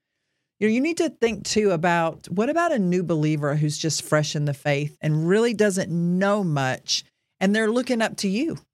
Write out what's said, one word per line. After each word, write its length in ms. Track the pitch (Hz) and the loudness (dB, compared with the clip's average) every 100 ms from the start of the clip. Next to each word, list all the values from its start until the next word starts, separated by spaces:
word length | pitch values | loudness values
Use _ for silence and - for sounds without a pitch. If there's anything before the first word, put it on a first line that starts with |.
| _ _ _ _ _ _ | _ _ _ _ _ _
You 80 | 208 | 0
know, 80 | |
you 60 | 220 | 2
need 160 | 302 330 | 0 0
to 120 | 330 | -2
think, 360 | - 233 208 | 0 -2 -2
too, 260 | - 214 208 | -4 0 2
about 560 | 170 175 170 165 156 - | 2 2 2 0 -4 -6
what 240 | 180 240 | -2 0
about 220 | 311 349 | 2 2
a 80 | 277 | 2
new 240 | 185 180 | 0 0
believer 500 | 170 165 151 156 147 | 0 0 0 0 0
who's 240 | 151 151 151 | 0 0 -2
just 240 | 165 156 | -4 -4
fresh 320 | - 151 151 | 0 0 0
in 100 | 156 | -2
the 100 | 147 | -4
faith 440 | 135 147 143 147 - | -2 -2 -2 -2 -4
and 280 | 156 156 165 | -2 0 2
really 260 | 202 233 | 2 2
doesn't 340 | 208 208 185 170 | 2 0 0 -2
know 500 | 170 170 180 196 208 | -2 0 0 0 0
much, 640 | 185 147 131 131 - - - _ _ _ | 0 0 0 -2 -4 -6 -6 _ _ _
and 160 | 190 | 0
they're 160 | 208 220 | 2 2
looking 320 | 240 247 240 | 0 0 0
up 140 | 214 220 | -2 -2
to 120 | 202 | -2
you 300 | 196 320 - - | -2 -2 -6 -12